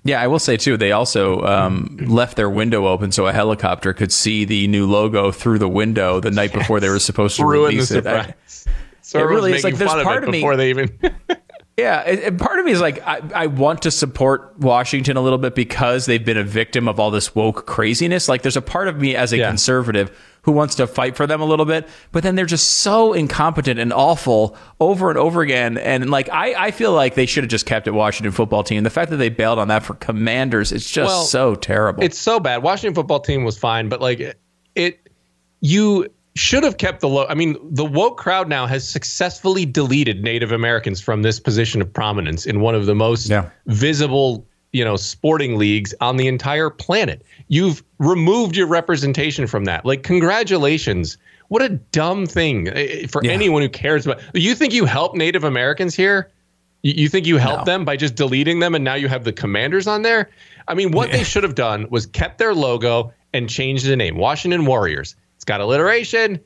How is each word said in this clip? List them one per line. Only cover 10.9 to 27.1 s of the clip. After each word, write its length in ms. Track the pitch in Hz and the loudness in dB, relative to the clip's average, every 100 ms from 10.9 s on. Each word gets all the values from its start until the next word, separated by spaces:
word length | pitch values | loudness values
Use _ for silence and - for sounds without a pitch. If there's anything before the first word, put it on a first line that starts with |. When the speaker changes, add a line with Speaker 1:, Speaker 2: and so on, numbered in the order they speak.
| - | -2
Speaker 2:
<laughs> 100 | 359 - - 349 _ - _ - | -4 -4 -6 -6 _ -20 _ -2
Speaker 1:
Yeah, 240 | 233 160 170 | 0 0 0
and, 140 | 190 | 0
and 180 | 208 180 | -2 -2
part 200 | 277 381 | 0 0
of 80 | 349 | 2
me 60 | |
is 100 | 180 | 2
like, 200 | 165 135 | 0 -2
I, 180 | - 143 151 | -6 -6 -6
I 120 | 196 160 | -4 -2
want 360 | 135 143 160 | 0 0 0
to 80 | 165 | -2
support 680 | - 139 - 135 135 - - | -2 -4 0 2 2 -4 -2
Washington 580 | 135 120 123 139 131 131 | 2 2 2 -2 0 0
a 60 | |
little 160 | 131 131 | 2 2
bit 160 | 131 | 0
because 500 | 127 120 - 127 127 | -2 -2 0 0 0
they've 200 | 127 117 | 0 0
been 120 | 113 110 | 0 -2
a 80 | |
victim 420 | 101 110 113 127 117 | 0 -2 -2 0 -2
of 140 | 107 | 0
all 100 | 107 | 0
this 240 | 104 - | 0 -2
woke 320 | 107 110 104 - | 0 0 -2 -6
craziness. 640 | - 107 117 170 180 - | -2 0 0 0 0 0
Like, 140 | 127 | 0
there's 160 | 135 127 | 0 -2
a 40 | |
part 260 | - 175 190 | -4 -4 -4
of 120 | 147 | -2
me 160 | 139 123 | -2 0
as 160 | 123 | 0
a 60 | 117 | 0
Speaker 2:
Yeah. 100 | 110 | 0
Speaker 1:
conservative 680 | 87 - 127 117 107 95 - - _ | 0 0 0 2 0 -2 -6 -20 _
who 100 | - | 0
wants 220 | 147 147 | 2 0
to 120 | - 120 | 0 -2
fight 300 | - 131 123 | 0 -4 -2
for 100 | 147 | -2
them 140 | 156 | 0
a 60 | 156 | 2
little 180 | 156 | 2
bit, 240 | 156 160 156 - - | 2 0 -4 -20 -6
but 140 | 165 | -2
then 100 | 185 | 0
they're 100 | 185 | 0
just 340 | 170 165 - - | 0 0 0 0
so 360 | 202 220 226 | 2 4 4
incompetent 680 | 185 143 - 156 160 135 117 | 2 0 0 0 2 -2 0
and 100 | 117 | 0
awful 640 | 107 143 160 131 113 107 - - - | 2 2 2 2 2 2 -4 -20 0
over 280 | 160 190 185 | 2 2 0
and 100 | 156 | 2
over 220 | 151 170 | 2 2
again. 380 | 147 127 120 117 | 0 0 0 -2
And, 320 | - 131 127 | -2 -2 0
like, 180 | 143 135 | 0 0
I, 380 | 160 220 240 208 | -2 -2 -2 -4
I 40 | |
feel 200 | - 226 | 0 2
like 220 | 165 131 | 4 2